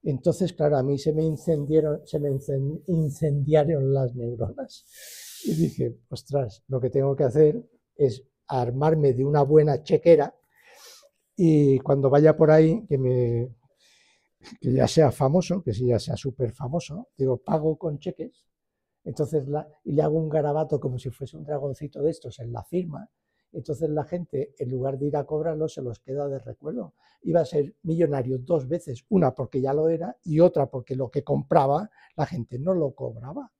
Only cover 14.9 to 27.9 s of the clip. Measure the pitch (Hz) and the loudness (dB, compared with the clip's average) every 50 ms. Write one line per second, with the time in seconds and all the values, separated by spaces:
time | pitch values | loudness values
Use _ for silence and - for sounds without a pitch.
14.9 | - 160 156 131 120 - 139 131 147 185 170 - 175 196 - 131 107 101 127 123 | 4 4 4 4 4 0 -2 2 2 0 0 0 -4 -4 -4 -4 -4 -2 0 2
15.9 | 120 107 - - 123 104 - 139 123 - 127 117 - - 139 127 147 170 - - | 0 0 0 -4 -8 -6 -6 -10 -6 -4 -6 -6 -6 -8 -10 -6 -6 -6 -6 -6
16.9 | 147 190 254 _ _ - 135 131 127 117 _ - - 156 151 160 156 - - 165 | -14 -14 -16 _ _ -2 -2 -2 -2 -2 _ -4 -4 0 0 -2 -2 -2 -6 -8
17.9 | 147 139 - 180 - - 160 - _ _ _ _ _ _ _ _ _ _ _ _ | -8 -6 -8 -10 -10 -10 -14 -14 _ _ _ _ _ _ _ _ _ _ _ _
18.9 | _ _ _ - 123 - 151 117 156 151 131 135 143 151 - - _ _ _ - | _ _ _ -12 -6 -4 -4 -2 -2 -4 -2 -2 -6 -6 -6 -8 _ _ _ -2
19.9 | 147 147 151 151 151 165 160 156 147 156 147 147 147 156 156 151 156 131 - 135 | 0 0 2 2 0 0 -2 0 -2 0 0 0 0 -2 -2 -2 -2 -4 -4 -4
20.9 | 127 123 - 131 117 _ 139 123 - - 151 143 151 139 139 143 127 - 156 139 | -6 -6 -8 -10 -10 _ -14 -14 -14 -18 -10 -8 -8 -6 -6 -6 -8 -8 -12 -12
21.9 | _ 147 143 160 156 - - 123 - - 117 117 117 107 - - - 180 180 170 | _ -2 -2 -2 -2 -4 -12 -18 -16 -14 -12 -10 -10 -12 -12 -6 -6 -6 -4 -6
22.9 | 143 - 214 _ _ _ _ _ _ _ _ _ _ 151 127 - 147 147 160 151 | -10 -14 -16 _ _ _ _ _ _ _ _ _ _ -14 -8 -8 -6 -4 -4 -4
23.9 | 151 151 135 - 175 175 170 _ - 135 139 - _ _ 143 123 131 127 127 135 | -2 -4 -4 -4 -8 -8 -8 _ -6 -6 -6 -6 _ _ -8 -6 -4 -4 -4 -4
24.9 | 135 131 143 147 143 147 135 139 156 151 156 165 156 151 156 156 - 147 135 120 | -4 -4 -4 -2 -2 -4 -4 -4 -6 -4 -4 -4 -4 -4 -4 -6 -6 -8 -10 -10
25.9 | 107 _ _ - 131 143 143 143 139 131 113 120 117 _ - 151 165 240 - 156 | -10 _ _ -10 -8 -6 -6 -6 -8 -8 -10 -14 -18 _ -12 -10 -10 -10 -10 -12
26.9 | _ _ _ _ _ _ _ - 160 170 160 - - 151 143 151 - _ _ 160 | _ _ _ _ _ _ _ 0 2 2 0 2 0 -2 -2 -2 -6 _ _ -4